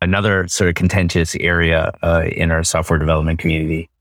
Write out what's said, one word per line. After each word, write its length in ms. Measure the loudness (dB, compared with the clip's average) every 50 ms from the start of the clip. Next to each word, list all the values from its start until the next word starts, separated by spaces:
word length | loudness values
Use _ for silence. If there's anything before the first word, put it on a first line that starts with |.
Another 460 | -2 0 0 2 2 2 2 0 0
sort 220 | -2 -2 0 0 0
of 60 | 2
contentious 600 | 0 -2 0 0 0 0 2 2 0 0 0 -2
area, 560 | -4 -2 0 2 2 2 2 2 2 0 -2 -4 -4
uh, 220 | 0 0 2 2 0 0
in 200 | -2 -2 0 0
our 120 | 0 0 -2
software 360 | -2 -2 -2 0 0 0 0
development 400 | 2 0 0 0 0 0 -2 0
community. 500 | 0 -2 0 0 -2 -2 -4 -6 -6 _ _ _